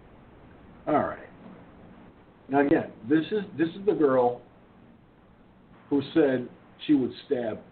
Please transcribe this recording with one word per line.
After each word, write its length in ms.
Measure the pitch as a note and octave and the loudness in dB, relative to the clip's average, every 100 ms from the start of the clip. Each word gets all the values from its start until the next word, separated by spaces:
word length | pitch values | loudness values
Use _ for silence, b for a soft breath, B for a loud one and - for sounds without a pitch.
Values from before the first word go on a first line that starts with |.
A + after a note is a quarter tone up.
| - - - - - - - - D3+ | -20 -20 -20 -20 -20 -20 -20 -10 0
All 80 | |
right. 240 | D3 G2 - - - - - - - - - - - - - - | 0 0 -6 -16 -20 -20 -20 -20 -20 -20 -20 -20 -20 -20 -20 -2
Now 120 | C#3 | 2
again, 320 | C#3+ D3+ - - A2 | 4 2 0 -8 0
this 160 | D#3 - | 0 0
is, 100 | G#3+ F#3 C3 | -4 -4 -4
this 100 | E3 | -4
is 140 | G3 | -2
the 80 | G3 | -2
girl 480 | D3+ C#3+ C3 B2 A#2+ - - - - - - _ _ _ _ _ _ - - - | 2 2 4 2 -2 -12 -20 -20 -20 -20 -20 _ _ _ _ _ _ -20 -18 -4
who 100 | C#3+ C3+ | -2 0
said 340 | D#3+ C#3+ B2+ B2 - - - - | 2 2 2 -4 -16 -20 -8 0
she 80 | |
would 180 | C#3+ A#2+ - - | 2 0 -6 -6
stab 320 | B2+ A2+ G2 - | -4 -4 -8 -12